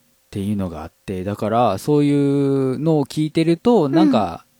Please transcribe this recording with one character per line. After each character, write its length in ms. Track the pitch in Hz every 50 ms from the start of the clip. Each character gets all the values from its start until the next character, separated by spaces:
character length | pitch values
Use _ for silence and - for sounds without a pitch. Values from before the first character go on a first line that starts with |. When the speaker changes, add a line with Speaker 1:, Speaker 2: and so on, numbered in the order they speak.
| _ _ _ _ _ _
Speaker 1:
て 120 | - 104
い 100 | 98 101
う 60 | 107 101
の 120 | 95 90
が 140 | 82 76 76
あ 40 | 82
っ 40 |
て、 320 | - _ _ - 98 92 92
だ 140 | 101 104 -
か 120 | 110 104
ら 280 | 110 117 127 110 95 95
そ 220 | - - 147 147
う 40 | 147
い 80 | 143
う 680 | 143 143 143 139 139 143 139 139 139 135 135 131 127 120
の 200 | 147 160 160 151
を 60 | 139
聞 220 | - - 160 156 156
い 40 |
て 100 | - 170
る 140 | 160 160 170
と、 300 | 170 - 240 247 214 156
Speaker 2:
う 40 | 139
ん。 40 | 139
Speaker 1:
な 100 | 320 -
ん 80 | 294
か、 340 | 262 113 101 85 85 - - _ _ _